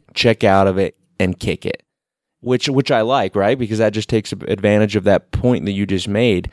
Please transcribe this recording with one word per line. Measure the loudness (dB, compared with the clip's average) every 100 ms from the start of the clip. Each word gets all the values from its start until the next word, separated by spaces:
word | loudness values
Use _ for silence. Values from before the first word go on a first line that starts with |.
| _ -2
check | 0 2
out | 2 4 2
of | 2
it | -2 -4 _ -4
and | -2 -2
kick | -6 -6 -6
it, | -10 _ _ _ _ _ _
which, | -2 -2 0
which | -2 0
I | 0
like, | 2 0 0 0
right? | 0 0
Because | -2 0
that | 0
just | 0 -2
takes | -2 -2
advantage | -10 -6 -2 2 2 2 0
of |
that | 2 0 0
point | -2 0 0 -2
that |
you | -4 -2
just | -2 -2
made. | 0 2 0 -2